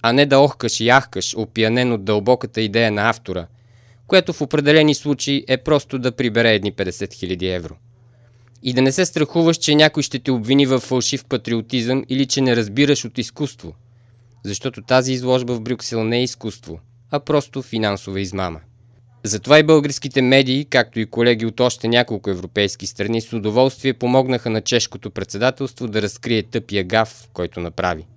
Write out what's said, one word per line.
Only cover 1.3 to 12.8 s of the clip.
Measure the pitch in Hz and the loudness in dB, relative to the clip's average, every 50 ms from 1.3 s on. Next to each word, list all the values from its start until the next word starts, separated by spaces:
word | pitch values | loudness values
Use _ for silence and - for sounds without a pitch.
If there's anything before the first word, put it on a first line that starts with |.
| - | -6
опиянен | - 107 - _ 113 110 110 117 127 123 123 | -6 -6 -6 _ 0 0 2 2 2 2 0
от | 120 107 95 | -2 -2 0
дълбоката | 104 107 104 98 120 127 120 - - _ 113 | 0 0 0 4 2 2 2 0 -8 _ -4
идея | 110 104 101 117 117 110 | -4 0 0 2 2 2
на | 104 104 104 117 | 0 2 0 0
автора, | 110 - _ - 92 90 85 - _ _ _ _ _ _ _ _ _ _ _ | 0 -2 _ -8 -8 -8 -8 -10 _ _ _ _ _ _ _ _ _ _ _
която | - 185 190 180 - 160 | 2 2 2 2 0 -6
в | - | -6
определени | 147 135 - 147 143 143 151 160 151 151 143 | -4 -2 -2 0 2 4 6 6 6 4 2
случаи | - - 147 143 - - 143 139 139 - | 0 -2 -4 -4 -2 -2 -4 -4 -4 0
е | - 131 | -2 -2
просто | 127 - 156 151 139 - - - 131 | -2 0 0 0 0 0 -4 -8 -4
да | 120 127 | -4 -4
прибере | 120 - 127 117 104 117 117 113 107 | -2 -2 -4 0 0 2 4 4 2
едни | 104 98 104 | 2 0 -4
петдесет | - - 98 92 87 - 98 92 - | -4 -4 -6 -6 -4 -8 -10 -10 -8
хиляди | - - 87 92 87 92 | -12 -8 -6 -6 -4 -4
евро. | 92 90 87 85 80 - _ _ _ _ _ _ _ _ _ _ _ _ _ _ _ _ _ - | -4 -4 -6 -8 -12 -16 _ _ _ _ _ _ _ _ _ _ _ _ _ _ _ _ _ -8
И | 127 123 | -2 0
да | 127 | 2
не | 131 135 | 2 2
се | 131 185 185 | 2 0 -2
страхуваш, | - - 165 151 - - 170 165 165 165 | -2 0 -2 -2 0 2 2 2 2 2
че | - - - 147 | 2 0 2 6
някой | 151 156 156 - 151 139 | 6 6 4 4 0 -4
ще | - - 131 | -4 -6 -6
те | _ 139 | _ -2
обвини | 131 120 107 113 135 139 143 | -2 -2 0 2 4 4 4
във | 127 131 123 - | 4 2 0 0
фалшив | - 127 127 120 - - 131 - | 0 -2 -2 0 -2 -4 -6 -6
патриотизъм | _ 135 120 117 117 117 113 110 - 135 127 113 120 131 135 - - | _ -6 -6 -4 -4 -4 -4 -4 -4 -4 -4 -2 -2 -2 -4 -4 -4
или | 131 135 139 | -2 -2 -2
че | 127 - 139 | -2 0 0
не | 135 127 120 | 2 2 2
разбираш | 117 110 101 101 127 | 2 0 -2 0 0